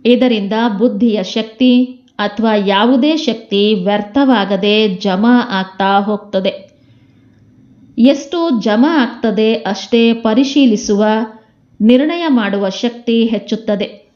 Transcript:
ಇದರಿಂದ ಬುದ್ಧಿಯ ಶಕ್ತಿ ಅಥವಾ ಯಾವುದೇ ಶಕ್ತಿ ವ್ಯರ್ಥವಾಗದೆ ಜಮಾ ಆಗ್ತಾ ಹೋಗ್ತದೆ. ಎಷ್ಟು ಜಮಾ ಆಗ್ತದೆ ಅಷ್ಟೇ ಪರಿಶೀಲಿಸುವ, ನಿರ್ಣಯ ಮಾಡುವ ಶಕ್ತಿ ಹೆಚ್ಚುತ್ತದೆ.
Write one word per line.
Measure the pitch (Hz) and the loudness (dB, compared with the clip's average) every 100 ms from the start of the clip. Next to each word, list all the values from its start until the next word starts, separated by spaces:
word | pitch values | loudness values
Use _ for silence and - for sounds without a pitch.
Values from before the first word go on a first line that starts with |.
ಇದರಿಂದ | 220 240 254 226 196 214 233 | 4 4 2 0 -2 -2 -2
ಬುದ್ಧಿಯ | 196 240 202 233 208 214 | 0 0 0 0 0 -4
ಶಕ್ತಿ | 233 220 - 254 247 254 - _ _ | -6 -8 0 2 2 0 -6 _ _
ಅಥವಾ | 202 - 220 214 196 | -6 -2 0 0 0
ಯಾವುದೇ | 196 233 262 285 320 | 2 2 2 2 0
ಶಕ್ತಿ | - 226 - 202 208 214 | -2 -6 -4 0 0 0
ವ್ಯರ್ಥವಾಗದೆ | 180 208 202 277 277 240 196 196 208 214 214 180 | 0 -2 -2 0 2 2 0 -2 0 0 0 -2
ಜಮಾ | 202 185 226 247 233 | -2 0 2 2 0
ಆಗ್ತಾ | 190 185 - 196 196 | -4 -6 -4 0 0
ಹೋಗ್ತದೆ. | 202 208 208 190 190 - - _ _ _ _ _ _ _ _ _ _ _ - - | 0 -6 -4 -4 -4 -6 -16 _ _ _ _ _ _ _ _ _ _ _ -18 2
ಎಷ್ಟು | 240 311 - 349 339 247 | 2 2 -2 -4 -2 -2
ಜಮಾ | 202 214 277 330 | 0 2 2 2
ಆಗ್ತದೆ | 233 - 233 202 220 226 185 | 0 -2 -4 0 0 0 -4
ಅಷ್ಟೇ | 202 - 233 233 226 | -8 -2 2 2 2
ಪರಿಶೀಲಿಸುವ, | 226 214 269 294 269 208 - 202 214 220 226 - _ _ _ _ | 0 0 0 2 2 2 -2 0 2 0 -4 -10 _ _ _ _
ನಿರ್ಣಯ | 214 247 302 339 330 | 4 4 2 -2 0
ಮಾಡುವ | 254 202 202 196 | 0 0 -2 -4
ಶಕ್ತಿ | 190 240 233 - 226 226 | -4 -6 -6 -2 0 0
ಹೆಚ್ಚುತ್ತದೆ. | 220 - 220 - 202 202 - _ | -2 -4 -8 -4 -4 -4 -10 _